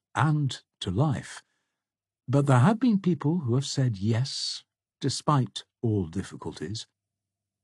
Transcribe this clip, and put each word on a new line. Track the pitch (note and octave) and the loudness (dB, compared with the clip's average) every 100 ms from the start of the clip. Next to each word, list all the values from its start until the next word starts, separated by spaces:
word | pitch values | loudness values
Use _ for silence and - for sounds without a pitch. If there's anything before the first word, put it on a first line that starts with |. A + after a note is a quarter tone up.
| _ | _
and | - D3 D3+ C3+ - - - | 0 2 2 0 -4 -14 -12
to | - | -4
life. | F2+ D3+ A#2 - - - _ _ _ _ _ _ _ - | 0 0 -2 -8 -16 -20 _ _ _ _ _ _ _ -2
But | C3+ C#3 | 0 4
there | B2+ | 6
have | D3+ A3+ | 6 4
been | B3+ G3+ | 2 2
people | F#3 E3 C#3+ F3 | 2 0 0 -2
who | B2+ | 0
have | B2+ | -2
said | C#3 - B2+ G2 | -2 -2 -2 0
yes | G#2 A2+ C3+ - - - - _ _ _ | 0 0 -2 -4 -8 -8 -14 _ _ _
despite | C3 - - C#3+ A#2+ - - _ | -6 -2 2 2 0 -4 -16 _
all | A#2+ G#2 D#2+ | 0 0 0
difficulties. | F#2 E2+ D2+ E2 - D2+ A2+ - _ _ _ _ _ _ _ | -4 -8 -10 -12 -10 -8 -10 -12 _ _ _ _ _ _ _